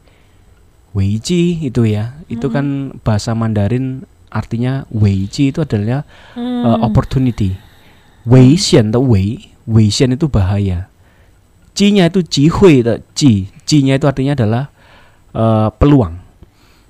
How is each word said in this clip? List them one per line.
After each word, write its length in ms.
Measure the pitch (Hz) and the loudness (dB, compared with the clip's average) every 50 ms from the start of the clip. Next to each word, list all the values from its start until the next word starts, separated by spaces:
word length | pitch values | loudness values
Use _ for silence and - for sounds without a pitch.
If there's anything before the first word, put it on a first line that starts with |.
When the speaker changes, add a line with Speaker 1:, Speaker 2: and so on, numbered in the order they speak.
| _ _ _ _ _ _ _ _ _ _ _ _ _ _ _ _ _ _ | _ _ _ _ _ _ _ _ _ _ _ _ _ _ _ _ _ _
Speaker 1:
Weiqi 720 | - 98 98 98 107 110 - - 180 175 170 175 175 160 | -4 -4 -2 -2 -2 -4 -4 -2 -2 0 0 0 -2 -4
itu 220 | 156 131 113 123 117 | -6 -4 -2 0 0
ya, 320 | 110 104 104 107 120 135 151 180 | 0 0 -2 -6 -8 -12 -16 -14
itu 220 | - - 233 - - | -12 -10 -6 -6 -4
Speaker 2:
Hmm. 60 | 113 | -4
Speaker 1:
kan 120 | 143 139 143 139 139 139 131 - - | -4 -4 -4 -6 -6 -8 -10 -12 -8
bahasa 340 | - 117 107 101 - - 113 | -4 -4 -4 -2 -4 -4 -4
Mandarin 680 | 113 113 110 107 104 101 101 120 127 131 131 131 131 - _ _ _ _ | -4 -4 -4 -2 -2 -2 -2 -2 -4 -4 -6 -8 -12 -16 _ _ _ _
artinya 640 | _ - 110 - - 117 113 120 127 135 135 - - | _ -10 -10 -8 -6 -6 -6 -4 -4 -4 -6 -8 -8
Weiqi 640 | - 110 107 101 98 95 95 101 - - 143 139 | -2 0 0 0 0 -2 -4 -6 -2 -2 -2 -2
itu 100 | 131 - | 0 -4
adalah, 400 | 151 139 - 104 101 110 123 143 147 - - - - - - | -4 -2 -2 -4 -2 -2 -4 -6 -8 -10 -20 -20 -20 -18 -12
Speaker 2:
Hmm. 300 | 240 240 247 247 240 240 | -10 -8 -6 -4 -2 0
Speaker 1:
eh, 140 | 240 226 226 | 0 0 0
opportunity. 680 | 226 - 208 - - - - 135 127 127 113 - 110 92 95 - - - - _ _ - _ _ _ _ _ _ _ | -2 0 0 -2 -2 0 -4 -2 -2 -2 -2 -2 -4 -4 -4 -8 -14 -20 -20 _ _ -20 _ _ _ _ _ _ _
Weixian 640 | 117 120 131 127 127 151 190 - - 180 139 107 107 | 4 6 6 8 6 6 2 2 2 2 2 2 2
atau 160 | 110 117 139 | 0 0 2
Wei, 480 | 127 117 98 95 101 120 180 - - - _ _ | 2 2 2 0 -2 -4 -8 -14 -20 -20 _ _
Weixian 460 | 120 110 113 110 104 101 - 139 123 | 0 2 4 4 4 2 0 0 0
itu 160 | 127 127 165 | 0 -2 -2
bahaya. 640 | 139 - 110 92 90 104 101 101 95 90 87 92 - _ _ _ _ _ _ _ _ _ _ _ _ _ _ _ _ | -2 0 -2 0 0 -2 -2 -2 -2 -4 -4 -8 -12 _ _ _ _ _ _ _ _ _ _ _ _ _ _ _ _
Ci-nya 380 | _ - 202 208 208 202 175 165 | _ 0 2 2 4 4 2 2
itu 100 | - 190 | 2 -2
Jihui 600 | 165 - - 143 139 165 - - 208 185 147 127 | -4 -2 0 2 2 2 4 6 6 6 6 6
atau 160 | 113 117 104 - - _ _ | 2 0 -2 -4 -8 _ _
Ji. 340 | - 151 135 110 98 95 98 - - | 0 2 2 2 2 -2 -6 -14 -16
Ji-nya 340 | _ - 151 151 135 135 135 | _ 0 0 2 2 2 0
itu 80 | 139 143 | 2 0
artinya 300 | 143 131 - 131 143 143 | 0 0 0 -4 -4 -2
adalah, 300 | 135 113 104 113 120 143 - _ _ _ _ - - _ _ _ _ _ _ | -2 0 0 0 -4 -4 -8 _ _ _ _ -20 -20 _ _ _ _ _ _
eh, 380 | - - 113 113 110 107 107 107 | -4 -2 0 0 2 0 0 -2
peluang. 460 | - _ 160 147 147 135 107 85 85 90 - - _ _ - _ _ _ _ _ _ _ _ | -2 _ 2 4 4 4 2 -2 -6 -14 -18 -20 _ _ -20 _ _ _ _ _ _ _ _